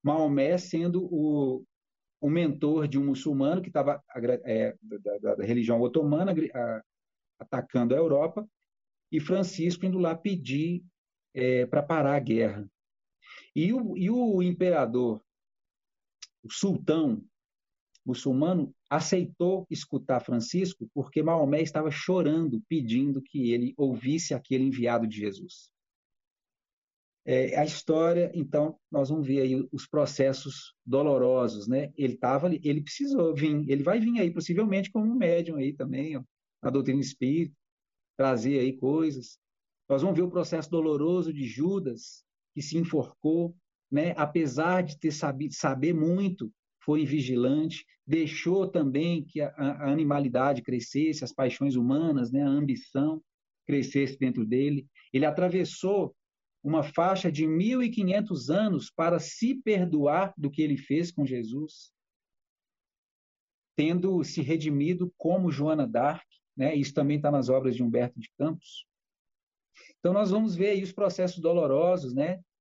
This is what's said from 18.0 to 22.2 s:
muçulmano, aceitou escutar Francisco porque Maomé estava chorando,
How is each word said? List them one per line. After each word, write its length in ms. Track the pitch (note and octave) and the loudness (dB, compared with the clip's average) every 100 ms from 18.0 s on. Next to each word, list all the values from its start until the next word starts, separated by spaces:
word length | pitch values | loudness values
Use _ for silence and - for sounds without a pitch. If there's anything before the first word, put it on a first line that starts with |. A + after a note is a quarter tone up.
| - | -8
muçulmano, 640 | B2 C#3 C3 D#3+ F3+ C#3+ - - | -4 0 0 2 0 -2 -8 -4
aceitou 800 | D3+ - F#3 F3 - F3 F#3+ F#3 | -2 0 0 0 -2 0 0 -4
escutar 520 | D3 - C#3 - C3 | -10 -6 -6 -2 -2
Francisco 680 | - A#2+ A2+ F3+ F#3 - A2+ | 0 -4 -2 -2 -2 -4 -10
porque 300 | C#3+ C3 - | -8 -4 -2
Maomé 380 | D#3 E3 C#3 D3 | 0 2 2 2
estava 280 | D#3+ D#3 D#3 | 0 -2 -2
chorando, 720 | D3 - F#3 | -4 0 2